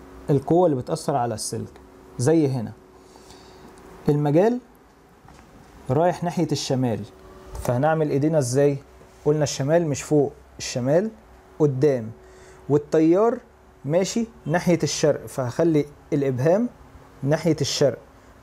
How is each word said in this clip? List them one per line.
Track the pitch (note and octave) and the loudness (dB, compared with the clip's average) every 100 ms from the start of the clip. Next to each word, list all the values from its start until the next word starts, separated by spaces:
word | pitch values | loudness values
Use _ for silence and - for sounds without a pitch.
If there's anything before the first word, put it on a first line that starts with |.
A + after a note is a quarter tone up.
| - - - | -20 -10 -2
القوة | C#3 - E3 F3+ | 0 2 2 4
اللي | C3 | 0
بتأثر | A#2+ B2+ - C#3 | -4 -6 -4 -2
على | A#2+ | -2
السلك. | A2 - A2 G#2+ - - - - - | -4 -8 -8 -10 -16 -20 -20 -16 -2
زي | B2 E3 C#3+ | 2 4 2
هنا | C3 G#2+ - - - - - - - - - - - - - - | -2 -8 -12 -20 -20 -20 -20 -20 -20 -20 -20 -20 -20 -20 -6 0
المجال | D3 D3 D3+ G#3+ B3 - _ _ _ _ _ - - - - - - - | 0 2 4 2 0 -6 _ _ _ _ _ -20 -20 -20 -20 -20 -14 -4
رايح | C3 F3 - | 0 0 0
ناحية | E3+ F3 D#3 | -4 -2 -2
الشمال، | D3 - C3 B2+ G#2 G#2 - - - - - | -2 -2 -2 0 -2 -8 -18 -20 -20 -16 -8
فهنعمل | - B2 D3+ D#3+ D3+ | -4 0 0 0 0
ايدينا | C#3 D3+ D#3+ | 0 0 0
ازاي؟ | A#2+ C3 C#3+ C#3 - - - - - | 0 2 2 0 -8 -20 -20 -6 -2
قلنا | D3+ | 0
الشمال | D3 - C#3 E3+ E3 | -2 -2 0 0 0
مش | C#3 | -4
فوق، | - D3+ C3 - - - | 0 0 0 -4 -20 -14
الشمال | - B2+ B2 D#3+ A3 - - - - - | -10 -4 0 0 0 -6 -20 -20 -18 -2
قدام، | D3+ B2+ D3 C3 A2 - - - - - - | 0 2 2 0 -4 -14 -20 -20 -20 -16 -2
والتيار | C#3+ - D#3+ D#3+ F3+ A3+ B3 - _ - - C#3 | -2 0 2 4 4 2 -2 -10 _ -20 -14 -4
ماشي | E3+ F#3 A3+ A3+ - C#3+ | -2 0 -4 -6 -8 -4
ناحية | E3+ F3+ E3 | -2 0 0
الشرق، | D3 - D3+ - - | 0 0 0 0 -6
فهخلي | - B2 - E3+ D3+ C#3+ - - | -8 -6 0 2 2 -2 -8 -6
الابهام | D3+ C3+ B2+ D3+ F#3+ A#3+ - - - - - | -2 -2 0 2 2 0 -6 -20 -20 -20 -8
ناحية | C3+ D#3 E3+ D3+ | -2 0 0 0
الشرق، | C#3 - C#3 - - - - - | -2 0 0 0 -10 -20 -20 -20